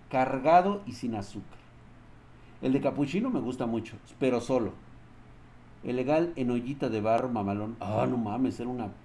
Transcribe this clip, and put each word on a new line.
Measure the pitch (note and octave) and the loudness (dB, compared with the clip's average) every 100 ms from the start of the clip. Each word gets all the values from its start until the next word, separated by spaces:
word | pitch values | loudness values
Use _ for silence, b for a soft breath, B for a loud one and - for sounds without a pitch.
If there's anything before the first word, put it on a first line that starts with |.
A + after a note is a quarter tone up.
| - | -2
Cargado | C3 B2+ C3 C#3+ F3 G3 G3+ B2 | 0 2 2 6 6 6 0 -6
y | |
sin | G#2 A#2+ | -6 -4
azúcar. | G#2+ G2 G#2 - - - - - - - - - B B B | -4 -6 -12 -14 -18 -20 -20 -20 -20 -20 -20 -20 B B B
El | C3 | 0
de | C#3 | 2
capuchino | C#3+ C#3 C#3 F3+ C4 | 2 0 0 0 0
me | E3+ | -2
gusta | A2+ B2+ | -2 -2
mucho, | A#2 A2+ - - - - | -2 -2 -4 -12 -18 0
pero | C3 A#2+ | 2 2
solo. | - B2+ G#2 - - - - - - - - - - - | 2 2 2 -4 -18 -20 -20 -20 -20 -20 -20 -20 -20 -12
El | - B2 | -4 -2
legal | B2+ D#3 E3+ C3+ | 2 2 2 0
en | B2 | 0
ollita | A#2+ B2 C3+ C3 | 0 -2 -4 -2
de | A2 | 0
barro, | G#2+ A#2 B2+ | 2 2 2
mamalón. | A2+ G2+ G2+ G#2+ A2+ | -2 -2 -2 -4 -6
Ah, | G2 G#2+ B2+ | -4 0 0
no | B2 | 0
mames, | G#2 A#2 B2 G2+ | -2 0 -2 -2
era | A#2+ | -6
una | B2 G#2 - | -6 -8 -10